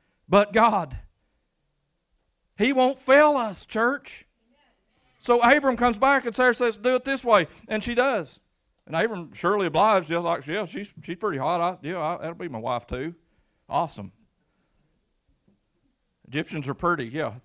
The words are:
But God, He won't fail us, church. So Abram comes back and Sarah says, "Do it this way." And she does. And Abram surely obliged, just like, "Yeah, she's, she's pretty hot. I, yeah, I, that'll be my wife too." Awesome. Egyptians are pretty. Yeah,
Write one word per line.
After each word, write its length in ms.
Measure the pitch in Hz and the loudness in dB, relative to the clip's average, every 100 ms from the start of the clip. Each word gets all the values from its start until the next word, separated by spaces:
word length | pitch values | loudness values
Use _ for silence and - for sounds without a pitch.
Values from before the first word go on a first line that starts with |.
| _ _ - | _ _ 2
But 240 | 196 202 | 2 4
God, 460 | 220 226 208 151 - - _ _ _ _ _ _ _ _ _ _ _ _ _ _ - | 4 4 2 -4 -12 -16 _ _ _ _ _ _ _ _ _ _ _ _ _ _ -2
He 160 | 240 | 0
won't 240 | 254 254 262 | 2 2 0
fail 380 | - 285 302 285 | 4 6 6 4
us, 280 | 220 175 | -2 -8
church. 600 | - 214 240 277 - - _ _ _ _ _ _ _ _ _ _ | -8 -2 0 -2 -10 -20 _ _ _ _ _ _ _ _ _ _
So 240 | - 240 | 2 4
Abram 340 | 233 294 277 240 | 6 4 4 2
comes 200 | 240 208 | 0 2
back 300 | 262 277 247 | 2 2 0
and 100 | 214 | 0
Sarah 180 | 254 | 2
says, 220 | 233 240 202 | 2 -2 0
"Do 200 | 240 254 | 0 0
it 80 | |
this 200 | 262 269 | -2 -4
way." 220 | 240 208 156 - - | 2 2 2 -8 -8
And 160 | 214 | -6
she 120 | 233 | -4
does. 460 | 240 269 226 147 - _ _ _ _ - | 0 0 -2 -6 -16 _ _ _ _ -8
And 80 | |
Abram 380 | 160 226 190 151 | -4 -2 -4 -12
surely 340 | - 175 208 175 | -4 -2 0 0
obliged, 420 | 156 214 196 151 | 2 4 2 0
just 160 | 170 | -4
like, 220 | 170 170 135 | -2 -4 -4
"Yeah, 200 | 190 175 | -6 -6
she's, 260 | 185 202 - | -10 -14 -16
she's 140 | - 196 | -14 -6
pretty 220 | 214 139 | -6 -4
hot. 220 | 143 175 | -2 0
I, 180 | 170 180 | -2 -4
yeah, 180 | 147 180 | -10 -6
I, 200 | 156 175 | -6 -6
that'll 160 | 160 | -8
be 140 | 170 180 | -10 -12
my 100 | 117 | -8
wife 280 | 120 120 - | -6 -6 -6
too." 280 | 127 156 170 _ _ _ _ - | -8 -8 -10 _ _ _ _ -6
Awesome. 440 | 143 165 - 98 _ _ _ _ _ _ _ _ _ _ _ _ _ _ _ _ _ _ _ _ _ - | -4 -4 -6 -14 _ _ _ _ _ _ _ _ _ _ _ _ _ _ _ _ _ _ _ _ _ -10
Egyptians 420 | 139 160 160 135 | -8 -6 -8 -8
are 60 | |
pretty. 320 | 131 175 165 117 | -4 -2 -2 -4
Yeah, 280 | 147 139 123 | -6 -6 -8